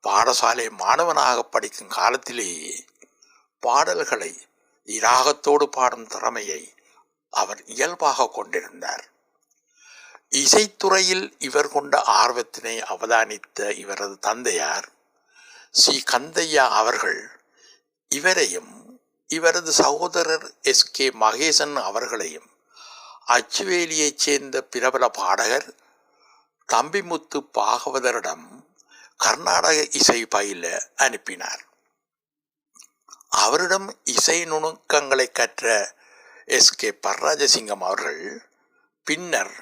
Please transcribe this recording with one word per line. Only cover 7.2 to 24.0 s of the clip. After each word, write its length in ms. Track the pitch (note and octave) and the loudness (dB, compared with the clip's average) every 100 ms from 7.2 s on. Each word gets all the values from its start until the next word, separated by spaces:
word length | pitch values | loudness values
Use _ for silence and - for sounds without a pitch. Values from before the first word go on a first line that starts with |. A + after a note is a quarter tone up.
| _ | _
அவர் 280 | - F#2+ G#2 - | -4 -4 -6 -14
இயல்பாக 600 | A2+ D3 F3 D3+ C3 B2 | -4 -4 0 0 2 0
கொண்டிருந்தார். 720 | - G2+ - - - - - - _ _ _ _ _ _ _ - - - - _ | -2 -6 -8 -8 -12 -10 -10 -14 _ _ _ _ _ _ _ -20 -20 -20 -20 _
இசைத்துறையில் 920 | C3+ C#3 G#3+ G#3+ _ G3 F#3+ F#3 F#3 G3 _ | 0 4 4 4 _ 2 2 2 -2 -4 _
இவர் 300 | C3+ C#3+ D3 | -2 0 0
கொண்ட 340 | C#3+ C#3+ C#3 A2 | -2 2 2 4
ஆர்வத்தினை 600 | G2+ A#2 B2 A#2 - A2+ A2+ | 4 2 0 -6 -8 -8 -8
அவதானித்த 880 | A2 F#2+ A2+ A2+ A2 G#2 - - G#2 G#2 | -8 -8 0 2 2 -4 -14 -8 -6 -6
இவரது 400 | G2 F#2+ G2+ G2 | -8 -8 -8 -6
தந்தையார் 680 | G2+ A2+ A#2+ - D#2+ - - _ _ _ _ _ - - - | -4 -2 -2 -2 -2 -6 -8 _ _ _ _ _ -20 -20 -6
சி 200 | - - C#3 | 2 2 2
கந்தையா 640 | - B2 D3 E3 E3 D3+ B2+ | 0 -2 -2 -4 0 2 4
அவர்கள் 480 | G#2 A2 - - - - - _ _ _ _ _ _ _ | 4 2 0 -2 -6 -10 -20 _ _ _ _ _ _ _
இவரையும் 640 | C#3 F3 F#3 C#3+ - - - - - _ _ _ | 0 2 2 0 -2 -12 -20 -20 -20 _ _ _
இவரது 440 | D#3+ E3 E3+ D#3+ | 2 2 2 0
சகோதரர் 720 | D3+ C#3 D3 F3 F3 D#3+ D#3+ - - | 2 2 2 -2 0 0 -2 -4 -4
எஸ் 240 | C#3 C3 - | 0 2 2
கே 180 | - C3+ A2+ | 0 -2 2
மகேசன் 600 | A2 A2+ D#3 D3 D3 C#3+ | 2 2 2 2 0 -4
அவர்களையும் 680 | G2 G#2 B2 A2+ F2 D2+ _ _ _ - - - - - - | -4 -4 -4 -6 -8 -10 _ _ _ -20 -20 -20 -20 -20 0
அச்சுவேலியைச் 960 | B2 - - G3 F3 E3 D#3 | 0 0 -6 -2 -2 0 0